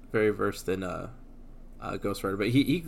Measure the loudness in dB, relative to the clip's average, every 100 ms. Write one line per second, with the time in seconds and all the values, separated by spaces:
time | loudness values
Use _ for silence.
0 | -2 4 4 4 0 0 -2 -2 -2 -6
1 | -8 -12 -16 -18 -16 -16 -16 -10 -6 -4
2 | -2 0 0 2 4 6 4 2